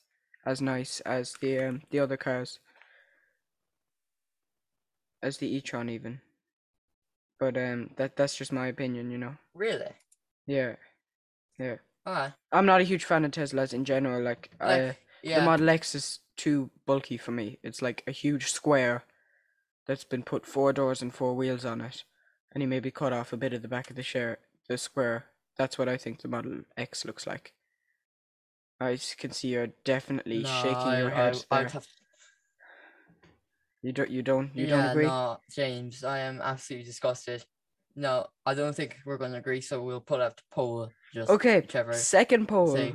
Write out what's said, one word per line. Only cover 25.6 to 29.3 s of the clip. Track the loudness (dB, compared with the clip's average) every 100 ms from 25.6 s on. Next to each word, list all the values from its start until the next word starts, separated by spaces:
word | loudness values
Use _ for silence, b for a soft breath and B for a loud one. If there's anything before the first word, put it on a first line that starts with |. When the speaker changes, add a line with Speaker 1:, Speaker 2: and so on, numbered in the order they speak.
| -2 0
Speaker 1:
what | -2
I | -2
think | -6 -10
the | -6
Model | -6 -6 -10 -10 -10
X | -8 -8
looks | -10 -10 -10
like. | -10 -12 _ _ _ _ _ _ _ _ _ _ _ _ -6
I | -4
s-, | -2 -6
can | -10 -10